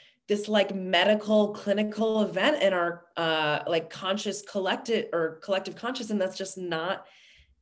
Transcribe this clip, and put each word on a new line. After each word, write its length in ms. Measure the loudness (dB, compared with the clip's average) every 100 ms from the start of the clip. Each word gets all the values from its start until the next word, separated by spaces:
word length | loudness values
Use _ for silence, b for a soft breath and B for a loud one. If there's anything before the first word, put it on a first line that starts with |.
| B B -4
this, 200 | -4 2
like, 260 | 2 2
medical 800 | -2 0 2 4 4 4 4 4
clinical 680 | 0 -2 0 0 0 0 2
event 420 | 0 2 2 4
in 80 | 4
our, 320 | 2 0 -4 -10 -4
uh, 420 | 0 2 2 0 0
like, 220 | 0 -2
conscious 520 | -6 -4 -2 -2 -6
collective 680 | -6 -4 -2 -2 0 -2 0
or 300 | -2 -2 -4
collective 320 | -4 -2 -2 -8
conscious. 340 | -8 -6 -4
And 120 | -2
that's 160 | -2 -4
just 200 | -10 -8
not 480 | -4 -4 -2 -4 b b b b b _